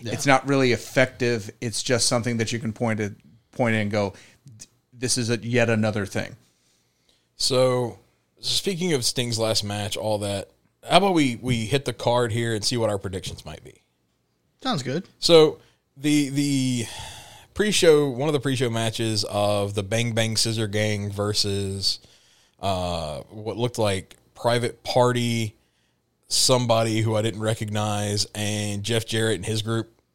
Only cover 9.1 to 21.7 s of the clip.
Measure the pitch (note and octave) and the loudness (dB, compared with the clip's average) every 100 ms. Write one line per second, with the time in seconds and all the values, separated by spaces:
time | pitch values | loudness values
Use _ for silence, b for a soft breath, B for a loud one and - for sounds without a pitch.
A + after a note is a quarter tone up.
9.1 | - A#2+ A2+ A2 G#2 G#2 G#2 G2+ - A2 | -2 -2 0 0 0 -2 -4 -6 -4 -2
10.1 | G#2+ G2+ G2 - _ _ _ - F3 G3 | -2 -2 -6 -8 _ _ _ 2 4 4
11.1 | E3+ C3+ A2+ B2+ A#2+ G#2+ C#3 C3 A#2 B2 | 4 2 0 -2 -2 0 -2 -2 -4 0
12.1 | B2 A#2+ A#2 A#2 A2 - B2 A2 G2+ G2 | 0 0 -2 -2 -2 -2 0 0 -2 -6
13.1 | F#2 - E2+ D#2+ D2+ - - _ _ _ | -8 -10 -12 -14 -16 -18 -20 _ _ _
14.1 | _ _ _ _ _ C4+ F#3 B2 D3 - | _ _ _ _ _ -4 -4 -4 -6 -8
15.1 | _ - E3 D#3 - b b _ - D3 | _ 6 8 8 4 b b _ -6 0
16.1 | D3 C#3 C#3 C#3+ C#3 C3 B2 A#2 B B | 2 2 0 0 2 2 0 -2 B B
17.1 | B B B B - G#3 - E3+ D3+ C#3+ | B B B B -2 0 4 6 6 4
18.1 | A#2+ D3+ D3 C#3 B2+ B2 A2+ A2+ A2 A2+ | 0 0 0 0 0 0 0 -2 0 -2
19.1 | G#2+ G2 G#2 G#2 G#2 G2+ G#2 F#2+ A2+ A#2+ | -2 -2 0 2 2 0 -2 -2 0 0
20.1 | A2+ A2+ A2 A2+ A2+ G#2+ G#2 G#2+ G#2 G2+ | 0 0 0 0 0 -2 0 0 0 -4
21.1 | G2+ G#2 G#2 G#2 G2 G2 | -4 -2 0 0 -2 -4